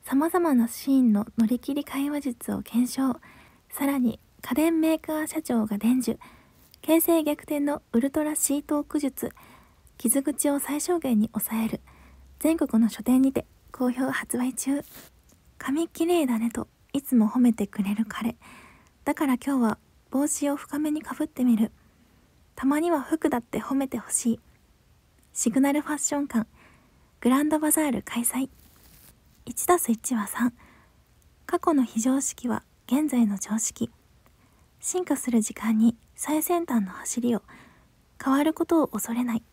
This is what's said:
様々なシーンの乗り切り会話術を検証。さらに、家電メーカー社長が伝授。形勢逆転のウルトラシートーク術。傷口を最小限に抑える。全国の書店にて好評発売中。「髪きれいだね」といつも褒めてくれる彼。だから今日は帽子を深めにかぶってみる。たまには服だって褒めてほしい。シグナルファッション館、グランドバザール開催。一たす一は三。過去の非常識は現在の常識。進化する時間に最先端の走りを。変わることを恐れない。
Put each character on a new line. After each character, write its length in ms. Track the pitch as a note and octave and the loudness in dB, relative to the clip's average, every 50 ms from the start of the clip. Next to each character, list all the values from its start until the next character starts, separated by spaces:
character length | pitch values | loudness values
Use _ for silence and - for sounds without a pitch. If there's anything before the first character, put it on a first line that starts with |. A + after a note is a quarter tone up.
| _ | _
様 260 | - - C4+ D4+ E4+ | 0 0 2 2 4
々 240 | - F#4 F4 E4 C#4+ | 2 2 2 4 4
な 140 | A#3+ A3+ A#3 | 4 2 2
シ 220 | - - - C4+ | -2 -6 -2 2
ー 120 | C4+ C4+ B3+ | 4 4 6
ン 100 | A#3+ G#3 | 6 4
の 140 | G3+ G#3+ - - - | 4 2 -2 0 0
乗 80 | A3+ | 2
り 120 | G#3+ B3 A#3+ | 2 2 -2
切 140 | - - C#4 | -2 -4 -4
り 100 | C#4+ C#4+ | -4 -4
会 260 | - - C#4 C#4 C#4+ | -4 -4 -4 -2 -2
話 100 | D4 D4 | -4 -4
術 320 | C#4+ C#4 A#3+ _ - - G#3 | -4 -6 -8 _ -6 -6 -6
を 100 | F#3+ G3+ | -6 -6
検 280 | - - A3+ B3 A#3+ | -2 0 0 0 2
証。 300 | - - C4+ C4+ A#3+ - - - - - - - _ _ _ _ | 0 -2 0 -2 -2 -4 -8 -20 -20 -20 -20 -20 _ _ _ _
さ 160 | - - C#4+ | -8 -4 -2
ら 120 | C#4 C#4+ C#4 | 0 0 2
に、 200 | B3 A#3 A3 - _ _ _ _ - | 0 0 -2 -4 _ _ _ _ -6
家 120 | - B3+ | -4 0
電 260 | C4+ D4+ E4 E4 D#4+ | 2 2 2 2 2
メ 140 | D#4 D#4+ D#4+ | 2 2 2
ー 60 | D#4+ | 0
カ 120 | - - D#4 | -2 -6 -4
ー 140 | D#4 D#4 | -4 -4
社 160 | D#4 - D#4+ D#4 | -4 -6 -8 -4
長 240 | - B3+ A3+ G#3+ | 0 0 0 0
が 120 | G#3+ G3+ G3+ | 0 -2 0
伝 240 | G#3+ A3+ B3+ B3+ A#3+ | 2 2 2 2 2
授。 160 | - - - - - - - _ _ _ _ _ _ - _ | -2 -4 -6 -8 -20 -20 -20 _ _ _ _ _ _ -20 _
形 200 | - - D#4 E4 | 0 2 2 4
勢 220 | E4 - E4+ E4 D4+ | 4 4 2 2 2
逆 200 | D4 D4 - - | 0 -4 -4 -6
転 180 | - D4+ D4 | -6 -4 -2
の 220 | C#4+ C#4+ C#4+ D4+ _ _ - | -2 -2 -4 -4 _ _ 0
ウ 80 | A#3 | 0
ル 100 | A#3 C#4 | 0 0
ト 140 | - - - | -2 -2 -2
ラ 100 | D4+ D4+ | -2 -2
シ 240 | - - - C#4 D4 | -2 -2 0 -2 -2
ー 40 | C#4+ | -2
ト 200 | - D4+ D4 D4 | -2 -2 -2 -2
ー 40 | |
ク 120 | - - D#4 | -2 -4 -2
術。 340 | C#4+ C4+ C4 - - - - - - - - - - _ _ _ _ - _ _ | -2 -2 -4 -6 -10 -10 -10 -14 -20 -20 -20 -20 -20 _ _ _ _ -20 _ _
傷 240 | - A#3 G#3+ C4+ C#4 | -2 0 0 0 0
口 260 | D#4 C#4 - - C#4+ | -2 -4 -2 0 0
を 100 | C#4+ C#4+ | 0 -2
最 220 | - - C#4 D4 | -2 -4 -4 -4
小 180 | - - F4+ E4+ | -2 -2 -2 -2
限 220 | - C4+ A#3+ G#3 | 0 0 2 2
に 80 | G#3+ A3+ - | 2 0 -2
抑 280 | A3 - - - A3 A3+ | -6 -6 -4 -4 -4 -4
え 60 | A3+ | -4
る。 120 | - - - - - - - - - - - - - - | -6 -8 -10 -16 -20 -20 -20 -20 -20 -20 -20 -20 -20 -2
全 180 | - D4+ D#4+ | 0 2 2
国 260 | E4 D4+ C4+ - A3+ A#3 | 2 0 2 4 4 4
の 60 | A3 | 4
書 140 | - - G#3 | 2 -2 0
店 180 | - B3+ C4 | 2 4 4
に 140 | C4 C4+ C4+ | 4 4 2
て 100 | - - _ _ _ _ - | 0 -6 _ _ _ _ -20
好 200 | - - B3+ B3 | -8 -2 -2 -2
評 200 | B3 B3 C4+ C4 | 0 0 -2 -2
発 280 | C4+ - - - - A#3+ | -2 -6 -6 -6 -4 -2
売 160 | B3 B3+ C4 | -2 -2 -4
中。 280 | - - C4+ C#4 C#4+ - - - - - - _ _ _ _ _ _ _ _ _ _ | -4 -2 -2 -2 -2 -4 -8 -18 -20 -20 -20 _ _ _ _ _ _ _ _ _ _
「髪 300 | - - C4+ D4+ E4+ E4+ | -6 -2 -2 -2 -2 -4
き 180 | _ - E4 | _ -2 0
れ 160 | E4 F4+ F4 D4+ | 2 2 2 2
い 40 | |
だ 120 | B3+ A#3+ A3 | 2 0 0
ね」 100 | A3+ A#3 | 0 -2
と 180 | - A#3+ A3 _ _ _ _ _ _ | -2 -4 -8 _ _ _ _ _ _
い 80 | C#4+ - | -8 -4
つ 120 | - C4 | 2 4
も 140 | A#3+ G#3+ G#3+ | 4 4 4
褒 100 | - B3+ | 4 4
め 140 | A#3+ A#3+ A3 | 4 4 4
て 140 | - G3+ | 2 -2
く 160 | G3+ - - G3 | -6 -4 -4 -2
れ 120 | F#3+ G#3 | -2 0
る 120 | G#3 A3+ | -2 -2
彼。 300 | - - - A3 A#3 - _ - - - - - - - - _ _ _ _ _ | -4 -4 -6 -6 -6 -6 _ -18 -20 -20 -20 -20 -20 -20 -20 _ _ _ _ _
だ 100 | - D4+ | -4 -2
か 120 | - D#4+ | 0 2
ら 80 | C4+ B3+ | 2 2
今 240 | B3 - C#4 C#4+ C4 | 0 0 -2 0 2
日 40 | A#3+ | 2
は 160 | A3 G#3 - _ _ _ _ _ _ | 2 0 -2 _ _ _ _ _ _
帽 160 | - C4 C#4+ | -2 0 0
子 220 | D4 - - D4 C#4+ | 0 0 -2 -2 -2
を 80 | C#4+ | -2
深 220 | C#4+ - - - D4 | -4 -6 -8 -6 -4
め 120 | D4+ D#4 | -2 -2
に 120 | D4+ D4+ - | -2 -4 -6
か 120 | - C4 | -8 -6
ぶ 100 | - D4+ | -6 -6
っ 40 | D#4 | -6
て 160 | _ - B3 | _ 0 2
み 100 | B3+ A#3 | 2 4
る。 160 | G3+ A#3 A3 - _ _ _ _ _ _ _ _ _ _ _ _ _ _ _ _ | 4 2 0 -2 _ _ _ _ _ _ _ _ _ _ _ _ _ _ _ _
た 80 | - - | -2 0
ま 160 | C4+ C#4+ D4+ | 0 2 2
に 100 | E4 F4 | 2 2
は 120 | E4+ D4 B3 | 0 0 0
服 260 | - D#4 D#4 - D4+ | -2 -4 0 0 0
だ 100 | - A#3+ | 0 0
っ 40 | - | -4
て 180 | _ - A3+ | _ -8 -8
褒 140 | A3 - C4+ | -4 -2 -2
め 140 | C4+ C#4 C4 | -2 -2 -2
て 100 | - A#3 | -6 -8
ほ 120 | G3 - | -8 -6
し 220 | - - - A#3+ A3+ | -6 -2 -2 -2 -2
い。 80 | - _ _ _ _ _ _ _ _ _ _ _ _ _ _ _ _ _ _ _ | -2 _ _ _ _ _ _ _ _ _ _ _ _ _ _ _ _ _ _ _
シ 160 | - - B3 | -2 -2 0
グ 100 | A3 C4+ | 2 4
ナ 100 | C4+ C#4 | 2 4
ル 120 | C#4 D4 D4 | 2 0 -2
フ 80 | - | -2
ァ 40 | D4+ | -6
ッ 20 | D4 | -4
シ 180 | - - D4 | -4 -2 -2
ョ 40 | C#4+ | -2
ン 80 | C#4+ C#4+ | -4 0
館、 200 | - A3+ G#3+ - _ - - - _ _ _ _ _ _ _ _ _ _ | -2 -2 -2 -2 _ -20 -20 -20 _ _ _ _ _ _ _ _ _ _
グ 80 | - A#3 | 2 2
ラ 160 | B3+ C4+ D4 | 4 4 4
ン 60 | D4+ | 2
ド 80 | D#4 D#4 | 0 2
バ 120 | D#4 D4+ | 2 2
ザ 120 | D4+ D#4+ D#4 | 2 2 0
ー 80 | D4 A#3+ | 0 -2
ル 100 | - G#3 | -4 -4
開 200 | - - A#3 A#3+ | -6 -6 -4 -4
催。 260 | - - B3 C4+ - - _ - - _ - - - - - - - _ _ _ _ _ _ _ | -2 -2 -2 -4 -6 -8 _ -20 -20 _ -20 -20 -20 -20 -20 -20 -20 _ _ _ _ _ _ _
一 220 | - A#3 - - | -14 -8 -8 2
た 120 | - F4+ F4 | 2 2 2
す 140 | - - A#3 | 4 0 -2
一 220 | G#3+ - - C4 | -2 -2 -4 -2
は 120 | A3+ G#3 | -2 -4
三。 280 | G3+ - - A#3 B3 - - - - - _ _ _ _ _ _ _ _ _ _ _ _ _ _ | -4 -2 -2 -2 -2 -2 -6 -20 -20 -20 _ _ _ _ _ _ _ _ _ _ _ _ _ _
過 140 | - - F4 | -4 -4 -2
去 160 | - - D#4+ | 0 2 2
の 100 | C#4 B3+ | 2 0
非 160 | A3+ - A3+ | 0 -2 -2
常 220 | A3 B3+ C4 C#4 C4+ | 0 0 0 0 -2
識 260 | - - - - B3 | -4 -8 -8 -6 -6
は 140 | A3 - - _ _ _ _ | -6 -6 -8 _ _ _ _
現 240 | - A#3+ C#4 D#4 D4 | -2 0 0 0 0
在 160 | - B3 A#3 | 2 2 2
の 100 | G#3 G3+ | 2 2
常 220 | F#3+ - - G#3+ A3+ | -4 -4 -4 -4 -2
識。 320 | - - - - A#3 - _ _ _ _ _ _ _ _ _ _ _ _ _ _ _ _ _ _ | -2 -4 -4 -6 -8 -8 _ _ _ _ _ _ _ _ _ _ _ _ _ _ _ _ _ _
進 240 | - - - F4+ F#4 | -10 -6 -4 -4 -2
化 120 | - D4 | -2 -2
す 140 | C4 - - | -2 -2 0
る 120 | A#3 A3+ G#3+ | 0 0 0
時 100 | - - | 0 -6
間 240 | - - A3 A3+ | -6 -2 0 2
に 180 | A3 A3 A#3 A3+ - _ _ _ | 4 4 4 4 2 _ _ _
最 260 | - - - D4+ D#4 D#4 | -12 -4 -2 -2 -2 0
先 220 | - F4 F4 E4+ | 0 0 -2 0
端 180 | - B3+ A3+ G3+ | 0 0 0 0
の 60 | F#3 | 0
走 300 | - - - - - - | -6 -10 -10 -6 -6 -2
り 160 | A#3 A#3+ A#3 | 0 0 -2
を。 60 | G3+ _ - - - - - _ _ _ _ _ _ _ _ _ _ - | -2 _ -8 -20 -20 -20 -20 _ _ _ _ _ _ _ _ _ _ 0
変 100 | C#4 C4 | 0 2
わ 100 | C#4 D4 | 2 2
る 120 | D#4+ D#4+ | 0 0
こ 100 | - E4 | -2 -2
と 180 | - E4+ E4 C#4+ | 2 2 2 2
を 60 | - | 2
恐 240 | - G#3 - - A#3 | -2 -6 -6 -4 -2
れ 120 | A#3+ B3 | -2 -2
な 100 | A#3+ A3+ | -2 -2
い。 80 | A#3 - _ | -4 -6 _